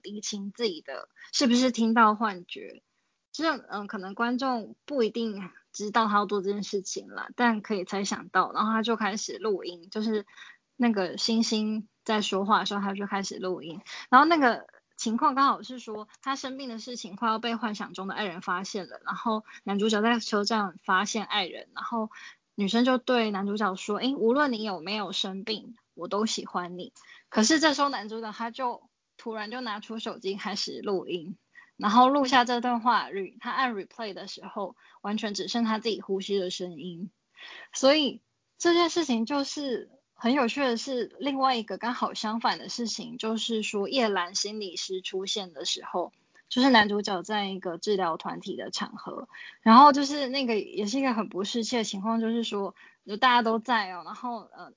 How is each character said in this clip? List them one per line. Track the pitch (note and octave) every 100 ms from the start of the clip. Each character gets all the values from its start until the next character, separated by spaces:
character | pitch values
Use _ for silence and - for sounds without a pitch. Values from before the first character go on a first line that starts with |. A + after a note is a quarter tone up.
厘 | F#3 G#3
清 | - G#3 G3+
自 | - A3+
己 | E3
的 | - C3 - - -
是 | - C4+
不 | A#3+
是 | B3+
听 | A#3 A3+
到 | A#3 A3 G#3
幻 | A3 F3+ F3+
觉， | - - - _ _ _ _ _
就 | - D#4+
是， | B3+ -
嗯， | G3+ G3+
可 | G#3
能 | F#3
观 | G3+ A#3 B3
众 | C4+ A#3+ G3 - -
不 | C#4+
一 | G#3+
定 | A#3 A3+ G3 F#3 - _
知 | - G#3
道 | A#3 A3
他 | G#3
要 | G3+
做 | G3+
这 | F#3
件 | G#3
事 | F#3 G3+
情 | - - -
啦， | G2+ - -
但 | A#3+ A3
可 | G3 G3+
以 | F3+
猜 | G3
想 | G3 G#3+ F3
到， | F#3 E3+
然 | D3 G#3+
后 |
他 | A3
就 | A3 A3
开 | G#3 G#3+
始 | - -
录 | A3 F#3+
音， | F3 F3 F3+
就 | G#3+
是 | A3 G#3+ - - - - _ -
那 | A#3+
个 | G#3 F3 -
星 | - A3+
星 | A3 G#3+ G#3+ A3 G#3 _
在 | - G#3+
说 | G3+ F#3+
话 | G3 G3
的 | F#3+
时 |
候 | G3+
他 | G3
就 | G3 G3+
开 | G3
始 | G3 -
录 | F#3 F3
音， | D#3+ E3 - - -
然 | B3+
后 | D#4
那 | E4
个 | B3+ F3 - - _ -
情 | A3+ A#3
况 | D4+ C4
刚 | C#4
好 | F#3
是 | A3 B3+
说 | A3+ G#3+ G#3 _
他 | C4+ C4+
生 | C4 C4
病 | C4
的 | A3+
事 | B3 A#3+
情 | F3 G3
快 | A3+
要 | A3
被 | A#3 A#3
幻 | A#3 G#3
想 | G3
中 | F3+ F#3+
的 | -
爱 | G#3
人 | E3+
发 | G3 F3+
现 | G3 G3+ E3+
了， | - E3+
然 |
后 | F#3 A#3 G#3+ - -
男 | - G3+
主 | G#3+
角 | G#3
在 | A3+ A#3
车 | - G#3
站 | G#3 A3 G3 -
发 | - F#3 G3+
现 | A3
爱 | F#3+ G#3 F3+
人， | A2 - -
然 |
后 | - A#3 A3 - - - _ -
女 | G3
生 | A3+
就 | B3 B3+
对 | B3+ B3 G#3+
男 | F#3+ G3+
主 | G#3
角 | G3+ F#3
说 | - G#3
：“诶， | B3+ C#4
无 | A3+
论 | C4+ D4
你 | A3
有 | A3 F3
没 | E3+ G#3+
有 | F#3
生 | - G3 F#3+ G3+
病， | G#3 - - _
我 | - E3
都 | G3+ A3
喜 | - -
欢 | F3+ F3 F3+
你。” | - - - - _
可 | G#3+
是 | A3 D#4
这 | D#4
时 | C#4+
候 | C#4+
男 | A#3 G#3
主 | A3
角 | A3
他 | G3+ A#3
就 | A#3 B3 G#3+ _ _ _ -
突 | A#3 A3
然 | G#3
就 | B3
拿 | A#3+ G#3
出 | - A3+
手 | A3+ -
机 | F#3+ G3
开 | G3 G3
始 | - C3
录 | G#3 F#3 -
音， | F3 E3 - _ - - -
然 | G#3
后 | A#3 B3+
录 | C#4+ C4
下 | C4
这 | A#3+ A#3+
段 | B3 A#3+
话， | A#3 G#3 B2+
re-， | G3 F#3 -
他 | A#3+
按 | B3+ C4
replay | G3+ E3 - G#3+
的 | F3+ F#3+
时 | -
候， | G3+ G#3+ F#3 - _ -
完 | G3+ G#3+
全 | G#3+
只 | F#3+ F3+
剩 | A#3+
他 | A3+ G#3+
自 | A#3
己 | F#3
呼 | G3+ G3
吸 | G3 G3
的 | F3+
声 | - F3+ E3
音。 | F3+ E3+ G3 - _ - - - -
所 | - C4 D4+
以 | C4 - _ _ _ -
这 | E4+
件 | E4+ E4+
事 | F4 D4
情 | A3+ A3+
就 | C#4+ C4+
是 | D4+ C#4 G3+ - _ _
很 | - A#3
有 | C#4 A#3
趣 | C#4
的 | C4 A3+
是， | C#4 B3 G3 -
另 | C#4 C4+
外 | C4 A#3+
一 |
个 | A3 F#3+
刚 | A3+
好 | B3 G#3+
相 | A3 G#3+ A3+
反 | A#3 F3+
的 | F#3
事 | - A3+
情， | - A#3 B3
就 | A3 A3
是 | A3+ A3
说 | G#3 G#3 G3
叶 | C4+ A3
兰 | F#3+ F3 G3
心 | G3+ G#3+
理 | G3 E3
师 | - F#3
出 | - F#3+ G3
现 | G#3+ F#3
的 | D#3+
时 | F3+ - -
候， | F3+ E3 - _ _ -
就 | B3+
是 | C4+
男 | A#3 G#3
主 | G#3
角 | G#3 F#3
在 | G#3 G#3+ G3
一 | F#3+
个 | F#3 E3
治 | G#3+ G3
疗 | E3+ D#3+
团 | F#3+ E3+
体 | G3 -
的 | G#2
场 | - - G#3+
合， | - - C4 - - -
然 | A3 A#3
后 | D4
就 | C#4
是 | C#4 D4 B3+
那 | C#4 A#3+
个 | G#3+
也 | - F#3 G#3
是 | C4+
一 |
个 | C4+
很 | A3 F3
不 | F3 G3+
世 | A#3
气 | A3 A#3+
的 | G3+
情 | G3
况， | G#3+ A3+
就 | A3+
是 | A#3
说， | A3 G3+ F#3+ - - _ F#3
就 | G#3
大 | B3+
家 | A#3+
都 | A3+ A3+
在 | A3+ A3+ F#3
哦， | F3+
然 | D#3+ G#3+
后， | B3 A3+
呃， | D#3 - D#3